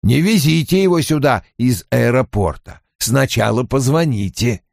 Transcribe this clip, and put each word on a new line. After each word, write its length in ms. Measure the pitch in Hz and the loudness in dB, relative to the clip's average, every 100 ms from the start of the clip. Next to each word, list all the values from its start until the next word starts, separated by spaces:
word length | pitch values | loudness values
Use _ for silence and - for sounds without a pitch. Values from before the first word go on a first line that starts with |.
Не 180 | 98 131 | 2 2
везите 600 | 175 220 147 160 151 185 | 2 2 2 0 0 2
его 200 | 190 170 | 2 0
сюда 420 | - 156 139 113 - _ | 0 0 2 0 -4 _
из 280 | 123 107 - | 0 0 -2
аэропорта. 920 | 123 117 123 127 101 90 73 - - _ _ | 0 2 0 0 -2 -2 -4 -16 -20 _ _
Сначала 640 | - 131 131 - 110 110 | -2 0 0 0 0 -2
позвоните. 1000 | 127 131 131 156 165 113 98 - 117 104 _ | -2 -2 0 0 0 -2 -4 -2 -4 -4 _